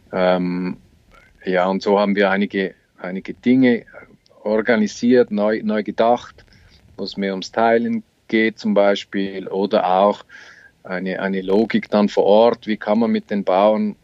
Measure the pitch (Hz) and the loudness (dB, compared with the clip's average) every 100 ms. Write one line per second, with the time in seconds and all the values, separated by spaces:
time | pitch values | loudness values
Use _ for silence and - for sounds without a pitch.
0 | _ 98 90 92 90 90 90 - _ _ | _ -2 0 0 0 -4 -6 -8 _ _
1 | _ - _ _ 92 92 90 95 104 101 | _ -20 _ _ -4 0 0 0 0 2
2 | 101 101 98 98 101 98 92 - _ _ | 2 0 0 0 -2 -4 -6 -8 _ _
3 | 90 95 - - 120 131 127 117 - - | -12 -12 -12 -6 0 4 4 2 -4 -20
4 | - _ _ _ 104 110 107 113 104 - | -20 _ _ _ -4 -2 0 0 0 -2
5 | 120 123 113 104 104 110 110 107 107 - | 2 4 2 0 -2 -2 -2 -4 -4 0
6 | 113 120 - - - _ _ _ _ - | 2 0 -2 -20 -20 _ _ _ _ -14
7 | 98 - 98 95 - - 113 117 117 117 | -12 -6 -6 -6 -6 0 2 2 0 -6
8 | - _ - 113 110 110 110 101 101 101 | -8 _ -4 0 0 -2 -2 2 2 0
9 | - 101 98 98 90 95 98 104 90 92 | -4 -6 -6 -8 -8 -4 -2 0 0 2
10 | 101 101 - - - - - _ - 92 | 2 0 -8 -20 -20 -20 -20 _ -12 -8
11 | 92 90 98 95 95 98 113 110 - 107 | -6 -4 -4 -4 -2 0 0 -2 -2 0
12 | 104 - 87 107 117 117 - 107 107 107 | 0 2 4 6 4 2 -4 -6 -2 0
13 | 113 110 - 104 95 92 104 107 107 - | 0 -2 -4 -6 0 2 2 2 -2 -8